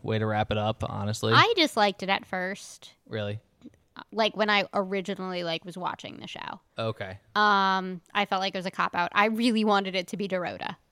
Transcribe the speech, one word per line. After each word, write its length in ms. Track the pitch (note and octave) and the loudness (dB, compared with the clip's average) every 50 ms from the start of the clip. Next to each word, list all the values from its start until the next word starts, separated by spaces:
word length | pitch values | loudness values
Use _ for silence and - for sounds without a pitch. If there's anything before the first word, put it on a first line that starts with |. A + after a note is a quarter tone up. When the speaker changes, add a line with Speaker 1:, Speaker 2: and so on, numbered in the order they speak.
| - | -2
Speaker 1:
way 160 | G#2+ A2 A2 | -2 0 0
to 60 | A2 | 0
wrap 260 | A2 G#2+ G#2+ G#2+ - | 2 2 0 0 0
it 60 | G#2+ G#2 | 0 0
up, 260 | G#2 G#2+ G#2+ - - - | 0 0 -2 -2 -4 -6
honestly. 460 | - G2+ G2+ G#2 G#2+ - - A2 - | -4 -4 -4 -4 -4 0 2 4 6
Speaker 2:
I 180 | C4+ E4+ A4 A#4 | 6 6 6 4
disliked 480 | G4 D#4+ C#4 - A#3 G#3 G#3 F#3+ - - | 2 2 2 2 2 2 2 0 -2 -2
it 60 | F#3 | -2
at 160 | G3 - - | -2 -2 -2
first. 680 | - - F#3 F3+ F#3 G3+ - - - - - - - - _ _ - | -6 -6 -6 -4 -6 -6 -8 -12 -18 -18 -20 -20 -20 -20 _ _ -8
Speaker 1:
Really? 320 | - A2 G#2 G#2 G#2 G#2+ _ _ _ _ - - _ _ _ _ _ - - - | -6 -4 -4 -4 -6 -8 _ _ _ _ -20 -20 _ _ _ _ _ -20 -16 -8
Speaker 2:
Like, 240 | - G#3 A3+ G#3+ - | -2 0 0 0 2
when 140 | - G#3+ G#3 | 0 2 4
I 160 | G#3 G3+ F#3+ - - | 4 2 2 2 0
originally, 680 | G3 G3 F#3 G3 G3 F#3 G3+ G3 F#3 F#3 F#3 F#3 F3 F3 | -2 -2 0 -2 -2 -2 -4 -4 -4 -4 -6 -4 -4 -4
like, 220 | E3+ E3 E3 - | -4 -4 -6 -6
was 120 | F#3 E3 F#3 | -10 -10 -6
watching 400 | F3 D#3+ - - - - - - | -6 -6 -6 -6 -10 -14 -14 -14
the 100 | - - | -14 -14
show. 340 | - - - - - F#3+ _ _ _ - | -12 -12 -10 -10 -12 -12 _ _ _ -6
Speaker 1:
Okay. 400 | A2+ A2+ G#2+ - G#2 F#2+ F#2+ G2 _ _ - | -4 -4 -4 -6 -8 -10 -12 -14 _ _ 0
Speaker 2:
Um, 680 | G#3 G#3 G#3 G3+ G3 G3 F#3+ F#3+ F#3+ F#3 F#3 F#3 F3 _ _ - | 2 4 6 6 4 4 2 2 0 -2 -4 -8 -10 _ _ -2
I 120 | G#3 G3+ | -2 -2
felt 140 | - G3+ F#3+ | 0 0 -2
like 160 | F#3+ G3 E3+ | -2 -2 -4
it 20 | G3 | -4
was 80 | F3 | -6
a 60 | F#3+ | -6
cop-out. 400 | - - F3 F3 - F3+ F3 - - | -2 -2 -2 0 0 0 -2 0 4
I 120 | F#3+ G3+ | 4 4
really 400 | A3 A3+ A3 A#3 B3 A3 A3 G#3+ | 4 4 4 2 4 4 4 4
wanted 300 | A3 G#3 G3 G3 F#3+ F3+ | 4 4 4 2 2 -2
it 120 | F#3+ F3+ - | -4 -4 -4
to 100 | - F3 | -4 -6
be 100 | G#3 F#3+ | -4 -2
Dorota. 480 | F#3+ F#3 F3 G2 G2+ - - - F#3 - _ _ | -2 -2 -2 -4 -6 -6 -8 -8 -10 -12 _ _